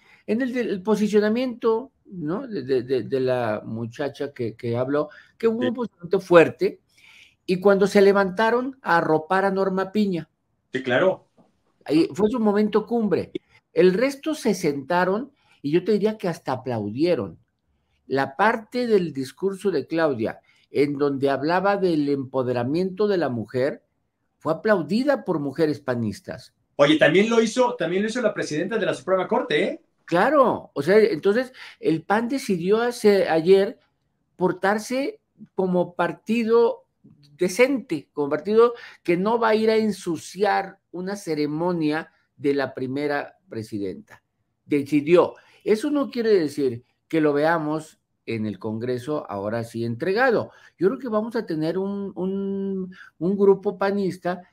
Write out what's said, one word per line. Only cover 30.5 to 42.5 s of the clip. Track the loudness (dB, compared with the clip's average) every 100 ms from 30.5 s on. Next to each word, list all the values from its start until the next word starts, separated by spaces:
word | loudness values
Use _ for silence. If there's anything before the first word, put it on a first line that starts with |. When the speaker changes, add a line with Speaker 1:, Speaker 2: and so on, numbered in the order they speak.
| 0 -4
Speaker 1:
o | -4
sea, | 4 4
entonces | 4 2 0 0 -2 -10 -20 -6
el | -2 -2
pan | 0 -2 0
decidió | -4 -2 -2 2 2
hace, | 0 2 4 4 4
ayer | 2 4 4 4 -4 _ _ _ _ _ -2
portarse | -2 0 -2 -2 -2 -4 -4 -8 _ _ -12 -4
como | 0 0 0 -2
partido | -4 -4 -4 -2 2 4 2 -2 _ _ -20 _ _ -4
decente, | -2 2 2 2 -4 -8 -6
como | -6 -4
partido | -2 2 4 4 2 -14 -8
que | -2 0
no | 0 2
va | 2
a | 2
ir | 4
a | 2
ensuciar | 0 -2 -6 -6 -8 -2 0 0 -2 -12 _
una | -10 -8 -8
ceremonia | -4 -2 -2 0 -2 0 0 -2 -6 _ _ _
de | -2